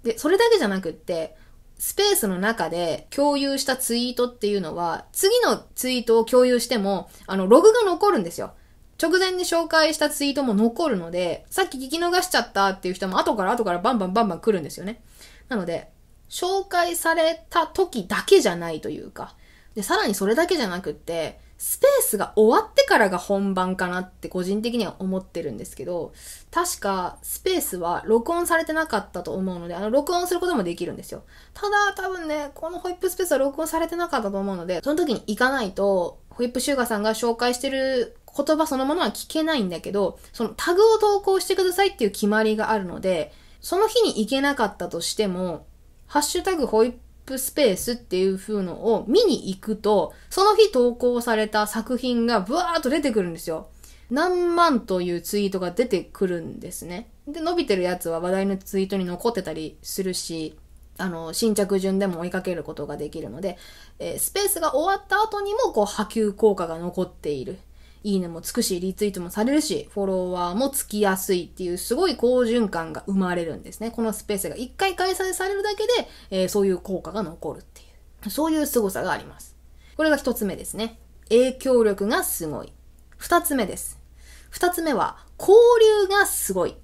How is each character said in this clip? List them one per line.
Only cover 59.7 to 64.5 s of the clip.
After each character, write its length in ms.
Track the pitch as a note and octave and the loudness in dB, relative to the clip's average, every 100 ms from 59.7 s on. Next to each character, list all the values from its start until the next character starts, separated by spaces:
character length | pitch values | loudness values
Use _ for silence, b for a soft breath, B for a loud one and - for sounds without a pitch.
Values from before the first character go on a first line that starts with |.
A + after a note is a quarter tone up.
| - | -12
す 200 | - - | -12 -6
る 120 | F#3+ | -4
し、 420 | F3+ - E3 D#3 - - - - - | -4 -6 -8 -8 -12 -20 -20 -20 -8
あ 120 | F#3+ | -8
の、 240 | E3 E3 | -6 -8
新 200 | F3 A#3 | -2 0
着 240 | G#3 G3 G3 | 2 2 2
順 200 | F#3+ F#3+ | 2 0
で 80 | G3 | 0
も 140 | E3+ | -2
追 60 | F3 | -4
い 40 | |
か 100 | F#3 | -6
け 140 | F#3 | -4
る 100 | E3+ | -6
こ 100 | D3 | -8
と 120 | D#3 C#3+ | -10 -8
が 100 | D3 | -8
で 140 | D3+ | -8
き 100 | E3 | -10
る 80 | D3+ | -12
の 120 | B2 | -8
で、 160 | F#3+ - B B B - | -8 -8 B B B -12
え 160 | E3+ | -10
ー、 40 | F#3+ | -6
ス 120 | - | -4
ペ 100 | F#4+ | -2
ー 80 | |
ス 120 | G4+ | -2